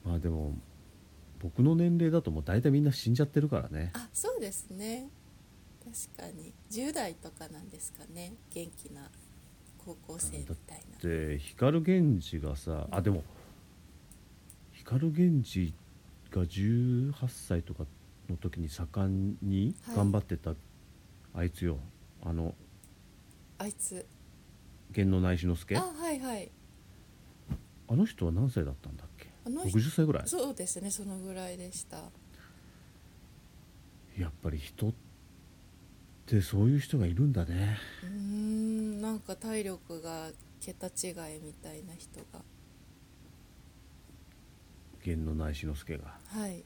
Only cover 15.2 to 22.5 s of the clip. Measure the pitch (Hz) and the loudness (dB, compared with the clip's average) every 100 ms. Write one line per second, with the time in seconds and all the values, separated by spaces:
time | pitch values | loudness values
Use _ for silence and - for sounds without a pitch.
15.2 | 180 151 113 95 85 - - - - - | 6 6 2 0 -2 -2 -16 -20 -20 -20
16.2 | - - 85 90 101 120 123 123 135 143 | -4 0 0 2 2 4 4 2 0 0
17.2 | 127 - - 85 - 73 76 - - - | -4 -4 -2 -2 -2 -8 -8 -10 -20 -20
18.2 | - 87 90 - 80 71 82 - 95 95 | -8 -4 -4 -4 -6 -4 -4 0 2 2
19.2 | 98 101 101 98 107 190 - 110 101 101 | 0 -2 0 2 2 0 -4 2 4 4
20.2 | - 85 - 80 - - - - - - | 0 -4 -4 -6 -10 -20 -20 -20 -20 -20
21.2 | - 87 87 - 87 76 76 - - - | -12 -2 -2 0 -2 -2 -6 -16 -20 -10
22.2 | 87 82 82 | -4 -2 -2